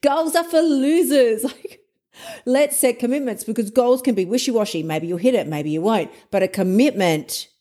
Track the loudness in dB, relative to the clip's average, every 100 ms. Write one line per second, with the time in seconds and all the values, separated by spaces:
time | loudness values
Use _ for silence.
0 | 2 0 0 -2 0 0 2 2 2 2
1 | 2 4 2 2 -4 -8 -18 -18 _ _
2 | _ -20 -18 -12 -2 2 2 2 0 0
3 | -2 -2 -4 -8 -6 -4 -2 2 2 2
4 | 2 0 0 -2 0 -2 -2 -4 -4 -4
5 | -4 0 2 2 -2 -4 -4 -2 0 0
6 | -2 -10 _ -2 -2 0 0 4 2 2
7 | 0 0 -2 -12 -12 _